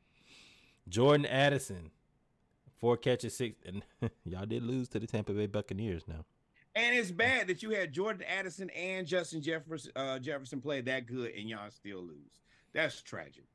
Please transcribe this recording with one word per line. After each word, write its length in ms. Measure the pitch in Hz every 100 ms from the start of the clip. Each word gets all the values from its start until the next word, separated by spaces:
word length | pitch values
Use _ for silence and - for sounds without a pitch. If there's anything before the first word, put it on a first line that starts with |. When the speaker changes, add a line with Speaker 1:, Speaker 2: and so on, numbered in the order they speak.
| _ _ _ - - - _ _ -
Speaker 1:
Jordan 380 | 95 135 147 147
Addison, 680 | 131 143 139 - 92 82 - _ _ _ _ _ _ - _
four 160 | 120 117
catches, 400 | 139 123 113 -
six, 220 | 120 107 -
and 180 | 98 - _
<laughs> 100 | 117 - 85
y'all 200 | 92 104
did 180 | 113
lose 240 | 117 131 123
to 100 | 107
the 80 | 110
Tampa 260 | 107 104
Bay 140 | 101 104
Buccaneers 560 | 104 - 95 113 85 -
now. 180 | 80 - _ _ _ _ 220
Speaker 2:
And 200 | 240 247
it's 160 | 196
bad 360 | 175 233 262 185
that 160 | 170
you 80 | 220
had 200 | 214 175
Jordan 320 | 139 208 196
Addison 460 | - 190 185 - 185
and 360 | - 185 190 170
Justin 340 | 180 165 160
Jeffers-, 480 | 147 160 160 160 - -
uh, 240 | 135 131
Jefferson 420 | 127 143 131 143
play 180 | 135 139
that 260 | 123 131 117
good 240 | 127 117
and 160 | 101 107
y'all 220 | 110 104
still 320 | - 101 95
lose. 360 | 87 73 69 _ _ _ _
That's 300 | - 156 -
tragic. 440 | - 101 73 - -